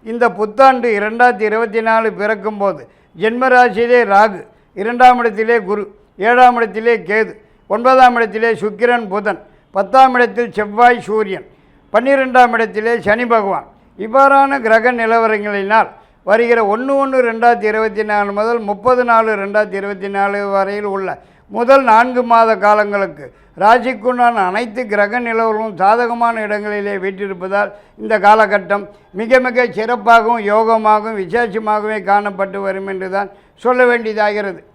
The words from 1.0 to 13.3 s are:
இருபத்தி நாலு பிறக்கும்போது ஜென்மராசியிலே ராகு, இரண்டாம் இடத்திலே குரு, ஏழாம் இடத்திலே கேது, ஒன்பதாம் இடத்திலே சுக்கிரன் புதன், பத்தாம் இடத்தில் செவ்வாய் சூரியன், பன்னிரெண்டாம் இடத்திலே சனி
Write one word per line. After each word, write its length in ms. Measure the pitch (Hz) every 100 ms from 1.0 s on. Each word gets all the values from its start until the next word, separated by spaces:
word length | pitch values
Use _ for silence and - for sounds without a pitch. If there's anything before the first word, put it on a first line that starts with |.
| 208 233 247 208 214
இருபத்தி 340 | 214 233 214 226
நாலு 220 | 226 226 180
பிறக்கும்போது 640 | 208 214 196 208 196 160 117 _ _ -
ஜென்மராசியிலே 760 | 208 240 262 254 247 196 233 247 220
ராகு, 300 | 196 220 185 - _ _ -
இரண்டாம் 420 | 208 240 254 247
இடத்திலே 340 | 233 202 220 233 185
குரு, 160 | 208 202 _ _ _ 202
ஏழாம் 300 | 247 254 240
இடத்திலே 340 | 226 196 226 226 170
கேது, 240 | 208 220 - _ _ _
ஒன்பதாம் 480 | 208 240 262 254 240
இடத்திலே 340 | 226 202 226 220
சுக்கிரன் 440 | 208 190 240 240 214
புதன், 260 | 196 208 190 - _ _ 190
பத்தாம் 400 | 196 254 262 247
இடத்தில் 340 | 240 196 240 185
செவ்வாய் 420 | 208 208 240 233 -
சூரியன், 400 | 214 208 180 - _ _ _ _
பன்னிரெண்டாம் 600 | 214 247 277 262 247 247 226
இடத்திலே 360 | 226 190 220 233 185
சனி 180 | 220 240